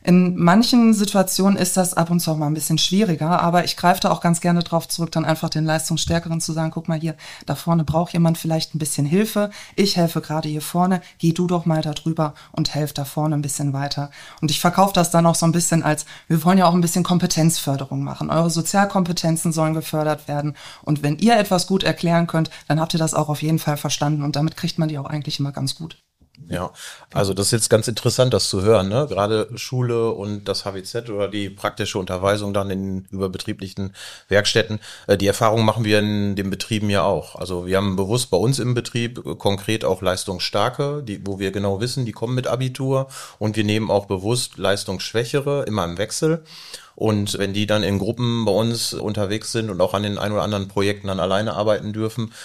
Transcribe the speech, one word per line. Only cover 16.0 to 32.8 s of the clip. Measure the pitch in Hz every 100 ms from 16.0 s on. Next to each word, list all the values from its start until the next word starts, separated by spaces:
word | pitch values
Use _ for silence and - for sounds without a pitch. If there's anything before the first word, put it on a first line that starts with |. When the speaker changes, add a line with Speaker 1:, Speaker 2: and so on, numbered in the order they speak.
| - - -
Speaker 1:
wir | 165
wollen | 165 190
ja | 175
auch |
ein | 180
bisschen | 170 185
Kompetenzförderung | 175 180 175 165 160 - - 139 135 139
machen. | 139 135 151
Eure | 151 165
Sozialkompetenzen | 160 160 202 202 196 175 175 170 160 175
sollen | 160 156
gefördert | 160 151 156 151 151 -
werden | 147 147 143 - -
und | - 147
wenn | 143 156
ihr | 220 233
etwas | 202 185 -
gut | 190
erklären | - 160 175 170 170
könnt, | 165 160 - -
dann | 151
habt | 160
ihr | 170
das | 160
auch | 151 151
auf | 143
jeden | 151 160
Fall | - 143
verstanden | 147 - 147 151
und | 143 143
damit | 160 -
kriegt | 170 -
man | 156
die | 147
auch | 135
eigentlich | 151 135 -
immer | 139
ganz | 139 135
gut. | - 160 - _ _ _ - 82
Speaker 2:
Ja, | 87 90 - - - -
also | - 98
das | 95 101
ist |
jetzt | 117 -
ganz | 107 117
interessant, | 113 123 120 127
das | 110 -
zu | 98
hören, | 98 110 95
ne? | 113 147
Gerade | 92 104 110 104 120
Schule | - 127 120 117 113
und | 95 101 104 101
das | 95
H | 101
W | 98
Z | 92 117 123
oder | 101 98
die | 104 98
praktische | 98 104 - 101 107
Unterweisung | 92 90 95 104 101
dann | 101 98
in | 95